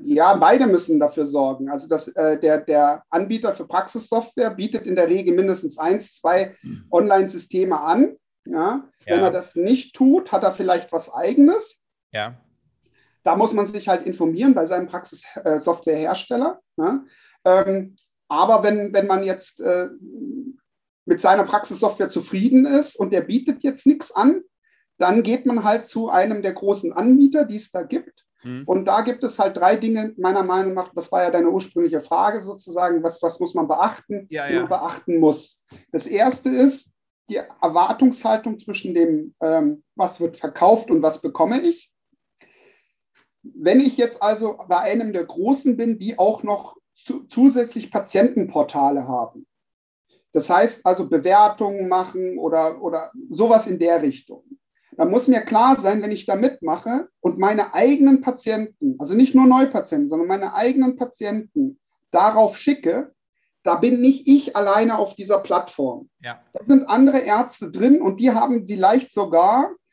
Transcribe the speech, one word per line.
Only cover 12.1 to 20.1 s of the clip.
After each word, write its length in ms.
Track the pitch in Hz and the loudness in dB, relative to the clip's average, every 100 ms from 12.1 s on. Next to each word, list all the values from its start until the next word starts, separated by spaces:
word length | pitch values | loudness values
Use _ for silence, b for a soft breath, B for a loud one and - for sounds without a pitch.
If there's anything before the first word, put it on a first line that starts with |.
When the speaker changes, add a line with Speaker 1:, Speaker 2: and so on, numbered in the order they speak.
Speaker 2:
Ja. 260 | 107 107 123 _ _ _ _ _ _ _ _ | -8 -8 -10 _ _ _ _ _ _ _ _
Speaker 1:
Da 100 | - 208 | -2 2
muss 160 | 226 | 2
man 140 | 214 202 | 0 -4
sich 220 | 208 202 | -6 -4
halt 180 | 180 190 | -4 -4
informieren 480 | 180 160 170 269 | -4 -4 0 2
bei 100 | 220 160 | 2 2
seinem 200 | 180 180 | -4 -6
Praxis-, 380 | 180 - - - - | -12 -14 -20 -18 -8
äh, 140 | 170 151 | -2 -2
Softwarehersteller, 1040 | 170 170 - 156 156 185 - 240 294 370 _ - | -2 -2 -2 -2 -2 -6 -6 -4 -4 -6 _ -6
ne? 280 | 160 269 b b b b | -4 -4 b b b b
Ähm, 520 | 185 185 196 190 190 _ _ _ - | 0 2 2 -4 -6 _ _ _ -6
aber 340 | 147 202 214 | 0 2 4
wenn, 320 | 208 208 202 | 2 -2 -2
wenn 120 | 196 196 | -2 0
man 180 | 190 | 0
jetzt, 360 | 196 185 - - | -2 -6 -10 -8
äh, 280 | 190 180 180 - 185 | -4 -2 -4 -12 -20